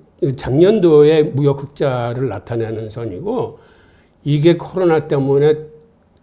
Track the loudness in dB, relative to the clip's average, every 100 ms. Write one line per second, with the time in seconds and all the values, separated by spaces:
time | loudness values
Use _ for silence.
0 | _ _ -6 -4 -2 2 4 4 4 6
1 | 6 4 0 0 0 -2 -8 -6 -4 -2
2 | -4 -4 -6 -6 -8 -6 -6 -8 -10 -10
3 | -10 -8 -6 -6 -6 -10 _ _ _ _
4 | _ _ -4 2 2 2 -4 -2 0 0
5 | 0 -2 0 2 2 0 -6 -20 _ _
6 | _ _